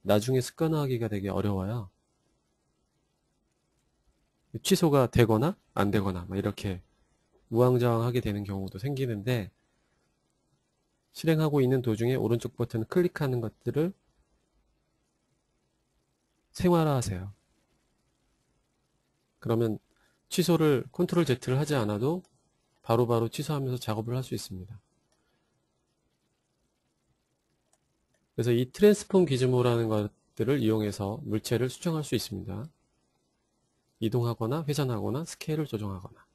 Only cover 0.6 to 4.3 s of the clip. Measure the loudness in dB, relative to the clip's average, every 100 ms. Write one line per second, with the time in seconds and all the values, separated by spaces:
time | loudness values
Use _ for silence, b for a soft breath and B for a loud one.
0.6 | -2 0 -2 -2 -2 -4 -4 -2 -2 -2
1.6 | -2 -6 -8 _ _ _ _ _ _ _
2.6 | _ _ _ _ _ _ _ _ _ _
3.6 | _ _ _ _ _ _ _